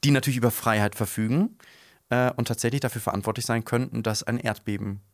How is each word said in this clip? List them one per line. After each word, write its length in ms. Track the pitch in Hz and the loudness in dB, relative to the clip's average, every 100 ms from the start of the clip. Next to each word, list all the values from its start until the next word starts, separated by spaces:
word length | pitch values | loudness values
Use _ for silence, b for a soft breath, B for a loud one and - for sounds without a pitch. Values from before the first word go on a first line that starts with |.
die 60 | 143 | 6
natürlich 260 | 139 127 127 | 4 4 2
über 140 | 117 | 2
Freiheit 440 | - - 107 104 - | 2 2 2 2 0
verfügen, 600 | 107 - 110 135 214 - B B B B _ | -4 -2 0 2 2 -2 B B B B _
äh, 220 | 120 127 | 2 2
und 160 | 123 117 | 0 -2
tatsächlich 320 | 113 120 135 | 0 0 0
dafür 200 | 131 117 | -2 -4
verantwortlich 460 | - 101 101 107 117 | -2 -2 -2 -4 -2
sein 180 | 117 | -2
könnten, 380 | 110 120 127 117 | 0 -2 -2 -4
dass 200 | 110 107 | -2 -4
ein 140 | - 120 | -4 -4
Erdbeben 640 | - 107 - 101 104 98 _ | -2 -4 -4 -4 -4 -8 _